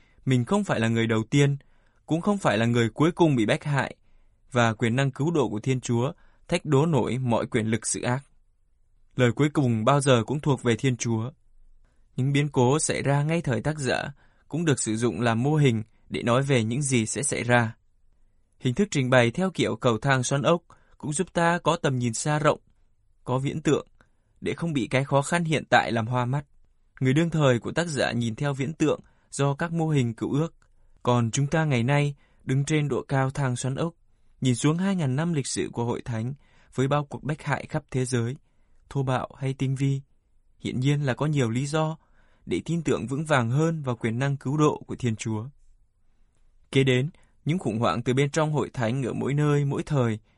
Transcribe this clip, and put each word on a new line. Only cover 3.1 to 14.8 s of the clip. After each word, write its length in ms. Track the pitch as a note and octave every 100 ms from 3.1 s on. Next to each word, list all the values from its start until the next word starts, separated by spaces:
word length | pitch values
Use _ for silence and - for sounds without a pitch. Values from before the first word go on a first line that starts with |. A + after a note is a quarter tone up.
cùng 240 | - E3 B2+
bị 100 | G#2
bách 180 | D3
hại, 320 | D3+ C#3 - - _ _ _ _ _
và 220 | A#2+ A#2
quyền 220 | G#2+ A#2 B2
năng 160 | C#3
cứu 200 | - D3
độ 180 | E3 A2+
của 100 | G#2+
Thiên 220 | C3 B2+
Chúa 300 | - A#2 C3 - - _ -
thách 180 | F3 -
đố 200 | C3+ E3
nổi 320 | C#3+ F2+ A#2+
mọi 280 | B2+ A2 A2+
quyền 220 | A#2 A2
lực 200 | A2+ -
sự 140 | -
ác. 180 | A2+ B2+ - _ _ _ _ _ _ _ _ -
Lời 160 | B2
cuối 180 | A2+ D3+
cùng 360 | D#3 B2+ A2+ A2
bao 160 | C#3+
giờ 220 | C#3 B2
cũng 160 | A2 C3
thuộc 240 | D3+ C3
về 120 | B2+ A2+
Thiên 220 | C#3 B2
Chúa. 340 | A#2+ A2+ A#2 - _ - - - _ _ _ -
Những 180 | C3
biến 160 | C#3 D3
cố 300 | C#3+ B2 D3+
xảy 220 | - -
ra 220 | C#3 C#3+
ngay 180 | D3 E3
thời 200 | D3+ A2+
tác 180 | C#3 D#3
giả 340 | C3 D#2+ - - _ _ _
cũng 180 | D3 E3+
được 140 |
sử 160 | C3